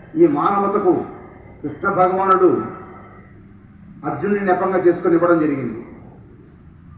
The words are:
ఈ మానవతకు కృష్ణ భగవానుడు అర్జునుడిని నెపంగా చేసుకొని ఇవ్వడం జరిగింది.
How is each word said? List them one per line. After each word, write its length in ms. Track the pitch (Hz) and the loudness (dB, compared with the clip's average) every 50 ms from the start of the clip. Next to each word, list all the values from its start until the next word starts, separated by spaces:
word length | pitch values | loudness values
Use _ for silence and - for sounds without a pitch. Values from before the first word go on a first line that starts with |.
| - - - | -20 -8 2
ఈ 120 | 156 170 | 2 2
మానవతకు 800 | 156 143 151 156 - 202 202 202 196 196 - - 180 156 123 - - - - - - - - - - - - | 4 4 0 0 0 0 0 0 0 0 0 2 2 0 0 -4 -8 -12 -18 -20 -20 -20 -20 -20 -20 -16 -12
కృష్ణ 280 | - 143 - - - 190 | -12 -12 -10 -6 -4 -2
భగవానుడు 720 | 185 180 185 180 190 190 190 190 190 185 185 165 123 110 107 - - - - - - - - - - - - - - - - - - - - - - - - - - - - | 0 2 2 2 0 0 2 2 4 4 4 2 2 0 -4 -6 -10 -14 -18 -20 -20 -20 -20 -20 -20 -20 -20 -20 -20 -20 -20 -20 -20 -20 -20 -20 -20 -20 -20 -20 -20 -10 -8
అర్జునుడిని 400 | 147 143 131 180 202 202 202 196 | -8 -6 -4 -2 -2 -2 0 0
నెపంగా 320 | 185 180 180 190 185 185 | 0 0 0 0 -2 -2
చేసుకొని 380 | 170 - 175 165 - - 165 170 | 2 2 2 2 2 2 2 2
ఇవ్వడం 240 | 165 175 175 170 160 | 4 4 2 2 2
జరిగింది. 460 | 151 151 135 131 120 110 - - - - - - - - - - - - - - - - - - - - - - - - - | 2 0 -2 -4 -6 -6 -8 -10 -14 -16 -18 -20 -20 -20 -20 -20 -20 -20 -20 -20 -20 -20 -20 -20 -20 -20 -20 -20 -20 -20 -20